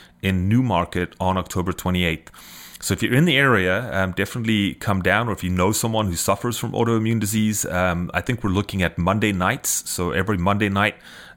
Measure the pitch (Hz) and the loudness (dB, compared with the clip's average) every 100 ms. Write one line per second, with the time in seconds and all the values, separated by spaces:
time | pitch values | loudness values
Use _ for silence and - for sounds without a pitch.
0 | - _ 95 92 95 117 127 87 87 92 | -20 _ 0 0 2 2 4 2 0 -2
1 | 87 - 92 92 - 95 90 90 92 90 | -4 -2 -2 0 -2 -4 -2 -2 -2 0
2 | 85 78 - - - - - - - 95 | 0 -2 -8 -20 -20 -20 -20 -8 -4 -2
3 | 113 127 175 135 139 104 92 98 123 95 | 2 4 4 4 4 4 4 0 -2 -2
4 | 92 87 98 123 110 107 98 - - 95 | -2 -2 -4 -2 0 2 0 -2 -2 0
5 | 92 101 117 95 90 90 95 110 113 110 | 2 2 0 -4 -2 2 2 2 0 0
6 | 104 85 - 98 120 110 113 92 113 113 | 0 -2 -2 -2 -2 -4 -4 0 0 2
7 | 110 113 104 110 107 101 - 90 92 87 | 2 0 0 2 0 0 -2 0 0 0
8 | 87 90 - 110 104 95 101 98 85 - | -2 -4 -4 -2 -2 -2 -2 0 -2 0
9 | 87 104 107 92 92 135 - - - - | 0 2 0 0 0 -2 -4 -4 -4 -4
10 | 87 78 95 98 92 101 104 98 104 - | -2 0 0 0 0 2 0 2 0 -2
11 | - - - | -14 -20 -18